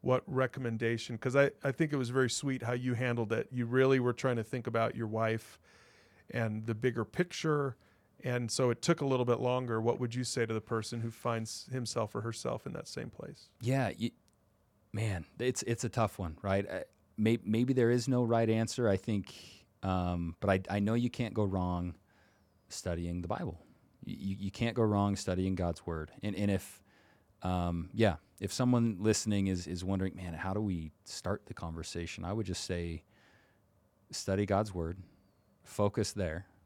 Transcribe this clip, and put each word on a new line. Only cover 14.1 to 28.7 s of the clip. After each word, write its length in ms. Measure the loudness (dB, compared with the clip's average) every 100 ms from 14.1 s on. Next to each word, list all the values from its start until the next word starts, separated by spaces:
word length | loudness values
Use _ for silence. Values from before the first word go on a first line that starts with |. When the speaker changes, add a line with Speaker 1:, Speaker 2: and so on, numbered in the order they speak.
| _ _ _ _ _ _ _ _
Speaker 2:
man, 320 | -2 -2 -2 -6 -2
it's, 260 | 0 0
it's 200 | -2 -2
a 60 | 0
tough 280 | 2 0 0
one, 200 | -6 -4
right? 240 | 0 2 2
Uh, 180 | -6 -8 _ _ 0
may-, 220 | 2 2
maybe 300 | 2 2 4
there 180 | 4 6
is 160 | 4 4
no 160 | 2
right 260 | 4 4 4
answer. 380 | 2 2 2 4
I 80 | 2
think, 400 | 2 -2 -2 -14 -18 -20 _ _
um, 540 | 0 2 2 0 -2 -2
but 100 | 2
I, 280 | 2 2 0
I 20 |
know 140 | 2
you 160 | 2 0
can't 240 | -2 -2
go 100 | 0
wrong 520 | 0 2 0 0 -4 -8 _ _ _ _ _ _ _
studying 520 | -8 -4 -2 -2 -4
the 60 | -4
Bible. 320 | -4 -4 -8 -16 -20 _ _ -12
Y-, 80 | -6
you, 180 | -6 -4
you 120 | -6
can't 260 | -2 -2 2
go 60 |
wrong 340 | 2 4 4 2
studying 380 | -2 0 0 0
God's 300 | -2 -2 -6
word. 240 | -6 -8 -8
And, 140 | -8 -2
and 120 | 2
if, 320 | 2 -2 -20 _ _ _ _ _ _
um, 480 | -2 0 0 -2 -4
yeah, 220 | 2 2 2 _ -10
if 120 | -8
someone 440 | 0 2